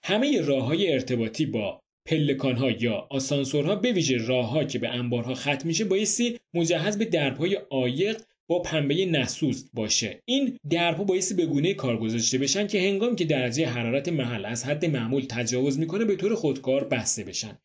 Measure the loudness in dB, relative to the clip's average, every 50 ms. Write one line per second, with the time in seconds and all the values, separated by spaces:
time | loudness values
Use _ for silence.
0 | -2 0 0 2 2 2 2 2 2 2 0 0 2 0 0 0 2 2 2 0
1 | 0 0 0 0 0 -2 -2 -2 -2 0 0 -2 -4 -4 -6 -8 _ _ _ _
2 | _ -2 0 2 2 2 0 0 0 0 0 2 0 0 0 0 0 0 0 -2
3 | -6 -6 -6 -4 -2 0 0 0 0 0 0 0 2 2 0 0 0 0 2 2
4 | 2 2 2 0 2 0 0 0 0 0 0 0 -2 0 -2 -4 -4 -2 -4 -4
5 | -2 -2 -2 -2 -2 -4 -6 -4 -2 -4 -4 -2 -2 -2 0 0 0 2 2 0
6 | 0 0 0 0 0 -2 -2 -6 _ _ -2 0 2 2 2 0 0 -2 0 -2
7 | -2 0 2 0 2 0 0 0 0 0 0 -2 -4 -4 -2 0 0 0 2 0
8 | 0 -2 -2 -6 -10 _ _ _ _ _ 0 0 0 0 -2 0 2 2 2 2
9 | 2 2 2 0 0 -2 -2 -2 0 0 0 -2 -6 -10 -6 -4 -2 0 0 0
10 | 0 -2 -6 -8 _ 0 0 2 2 0 -2 -6 _ -2 0 2 2 2 0 0
11 | 0 2 2 2 2 0 0 0 2 2 2 2 2 2 0 0 0 -2 0 0
12 | 0 0 0 0 0 2 2 2 2 2 2 0 0 0 0 2 2 2 2 2
13 | 2 0 2 0 2 2 2 2 2 0 0 0 0 0 0 -2 -2 0 0 0
14 | 0 0 -2 0 0 -2 -4 -4 -4 -4 -6 -4 -2 -2 -2 0 0 0 0 0
15 | 0 0 0 0 -2 -2 -2 -2 -2 0 0 2 2 2 2 0 -2 -2 0 0
16 | 2 2 0 2 2 0 0 2 0 0 0 0 0 2 2 2 2 0 -2 0
17 | 0 -2 -2 -4 -6 -8 -8 -8 -8 -8 -12 -16